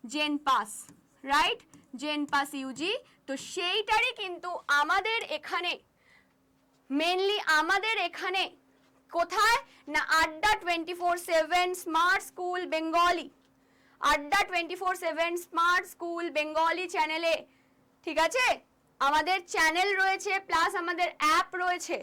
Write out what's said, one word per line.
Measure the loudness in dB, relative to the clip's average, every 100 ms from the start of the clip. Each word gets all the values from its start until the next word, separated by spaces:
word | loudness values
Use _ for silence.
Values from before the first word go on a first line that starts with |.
| -8
জেনপাস, | -4 -2 -2 2 0 0 -10 -16 -20 _ _ 0
রাইট? | 2 2 0 -10 -20 _ -8
জেনপাস | -4 -2 0 0 0 -6
ইউজি। | -8 -6 -4 -4 -6 _ -10
তো | -8 -6
সেইটারই | -4 -2 -2 2 2 0 -2
কিন্তু | -10 -8 -8 -8 0 0
আমাদের | 2 0 0 -4 -4 -8
এখানে, | -4 -4 -4 -6 _ _ _ _ _ _ _ _ _ _ _ -2
mainly | 0 0 0 0 2 2
আমাদের | 2 0 0 -2 -2
এখানে | -4 -4 -2 -4 -6 _ _ _ _ _ -4
কোথায়? | -2 2 4 2 -2 -18 -6
না, | -4 2 2
আড্ডা | 2 2 2 2
টোয়েন্টি | 0 -2 -4 -2
ফোর | 0 0 2
সেভেন | 2 4 2 2 -2
স্মার্ট | -2 2 4 2 0
স্কুল | -8 -4 -4 -2
বেঙ্গলি, | -2 0 4 4 2 -4 _ _ _ _ _ _ _ 0
আড্ডা | 0 2 0 2
টোয়েন্টি | -2 -4 -2
ফোর | -2 0 -2
সেভেন | 0 -2 -2 -4
স্মার্ট | 0 4 2 0
স্কুল | -10 -8 -6 -2 -2
বেঙ্গলি | -2 0 0 0 -4 -2
চ্যানেলে, | -2 0 0 0 -4 _ _ _ _ _ -6
ঠিক | 0 0
আছে? | 2 0 0 _ _ _ _ 2
আমাদের | 2 2 0 -2
চ্যানেল | 0 2 2 2 2
রয়েছে, | 2 0 -2 -4 0
প্লাস | 2 2 0
আমাদের | -4 -2 -4 0
অ্যাপ | 2 2 0 -2
রয়েছে। | -2 -2 -4 -8